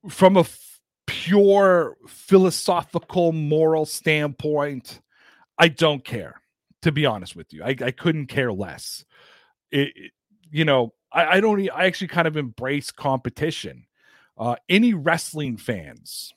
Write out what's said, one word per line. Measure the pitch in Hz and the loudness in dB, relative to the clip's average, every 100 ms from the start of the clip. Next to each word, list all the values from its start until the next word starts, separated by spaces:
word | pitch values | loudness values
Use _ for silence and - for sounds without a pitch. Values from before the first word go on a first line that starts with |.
| 180 | -16
From | - 190 190 | 4 6 6
a | |
f-, | 160 - - - _ _ - | 2 -6 -20 -20 _ _ -12
pure | - 165 202 202 196 196 175 139 - - | -10 2 4 6 6 6 4 2 -8 -20
philosophical, | - - 190 185 - - 175 - 170 - 185 170 | -20 4 6 6 2 -2 -2 -2 -8 -4 0 0
moral | 160 147 151 160 160 151 | 0 -2 2 2 2 -2
standpoint, | - 156 151 147 135 151 147 147 135 - - _ _ _ _ _ - | -4 -2 0 -2 -4 -4 -2 -2 -6 -14 -20 _ _ _ _ _ 2
I | 165 | 2
don't | 135 160 143 | 4 0 0
care, | - 117 82 - _ _ _ _ | -8 -10 -10 -18 _ _ _ _
to | 165 | -2
be | 147 143 | 0 -2
honest | 104 90 87 | -2 -10 -18
with | - | -20
you. | 76 | -10
I, | 101 135 | -6 -4
I | 127 | -4
couldn't | 127 175 156 131 | -2 -4 -2 -4
care | 143 127 | -4 -4
less. | 98 98 - - - _ _ _ _ _ _ _ | -4 -8 -10 -16 -18 _ _ _ _ _ _ _
It, | 143 139 - | -2 -2 -6
it, | - _ _ _ 156 | -20 _ _ _ _
you | 151 | -2
know, | 156 135 117 _ _ | 2 2 0 _ _
I, | - 160 185 | -2 2 2
I | |
don't | 220 202 | 2 0
e-, | 190 | -2
I | 151 185 | -2 -2
actually | - 190 | -2 -6
kind | 165 160 | -2 -2
of | 151 | -2
embrace | 131 - 131 143 - | -8 -8 -6 -6 -8
competition. | - 143 135 123 - 156 - - 62 _ _ _ _ _ - | -8 -4 -4 -6 -6 -6 -6 -12 -16 _ _ _ _ _ -8
Uh, | 113 120 - | -6 -6 0
any | 190 240 | 2 4
wrestling | 190 139 170 - 156 143 110 | 2 0 -2 -4 -8 -8 -8
fans | - 101 76 - - - - | -8 -8 -10 -20 -18 -18 -18